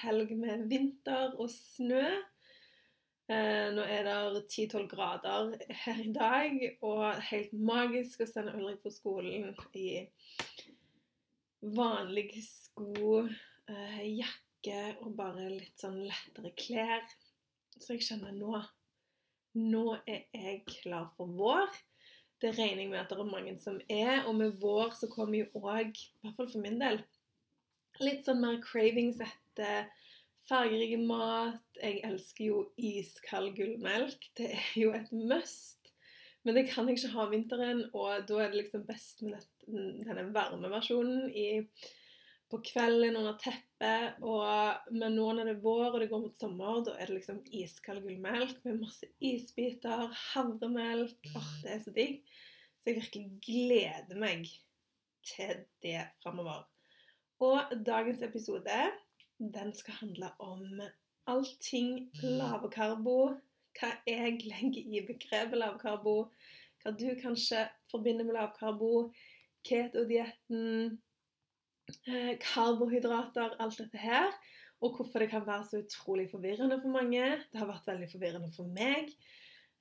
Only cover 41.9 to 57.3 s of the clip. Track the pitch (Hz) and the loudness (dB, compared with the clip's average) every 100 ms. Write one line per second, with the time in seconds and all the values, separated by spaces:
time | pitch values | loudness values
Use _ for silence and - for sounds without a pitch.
41.9 | - - - - _ - 233 - 240 233 | -20 -20 -20 -20 _ -10 -8 -4 2 6
42.9 | 233 233 226 214 214 254 240 - - 220 | 6 6 4 0 -2 -6 -8 -12 -2 2
43.9 | 226 233 - 233 214 208 214 214 - - | 2 0 -4 0 2 4 4 4 2 -2
44.9 | 226 226 220 220 226 226 208 220 226 240 | -2 2 4 4 2 0 2 4 4 4
45.9 | 233 220 220 214 - 208 180 196 233 226 | 2 2 0 -2 -6 -6 -4 0 0 0
46.9 | - 185 190 185 202 - 208 170 - - | -4 -4 -4 -4 -10 -8 -8 -8 -8 -8
47.9 | 202 196 185 190 240 262 254 247 226 220 | -8 -8 -6 -4 0 -2 -2 -4 -4 -4
48.9 | - - - 269 240 - - 247 240 233 | -10 -14 -4 -2 0 -4 -2 -2 -2 -4
49.9 | 226 233 - - 269 240 220 233 240 233 | -2 -2 -6 -4 0 0 0 0 0 0
50.9 | 233 240 - - - - - 202 214 220 | 0 -2 -6 -10 -8 -8 -8 -6 -6 -4
51.9 | 214 277 277 - - - - - _ 247 | 2 2 0 -10 -20 -20 -20 -20 _ 0
52.9 | 233 220 208 202 196 - 233 247 233 165 | 0 -2 -8 -10 -12 -2 2 6 6 6
53.9 | 156 - 190 214 170 165 - _ _ _ | -4 -8 -2 0 -2 -4 -12 _ _ _
54.9 | _ _ _ - - 196 190 - _ 170 | _ _ _ -12 -8 -6 -6 -8 _ -6
55.9 | 165 156 _ 175 180 170 151 - _ _ | -6 -6 _ -10 -8 -8 -8 -14 _ _
56.9 | _ _ _ _ | _ _ _ _